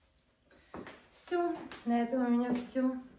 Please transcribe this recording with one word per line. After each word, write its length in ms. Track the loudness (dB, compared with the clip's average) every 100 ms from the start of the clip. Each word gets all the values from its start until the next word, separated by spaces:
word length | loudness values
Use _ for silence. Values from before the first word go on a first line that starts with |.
| _ _ _ _ _ -20 -18 -16 -14 -18 -18
Все, 440 | -14 -2 0 0 -2 -8 -6 0
на 160 | 2
этом 240 | 2 2 4
у 40 |
меня 240 | 4 2
все. 420 | 0 0 2 2 0 -8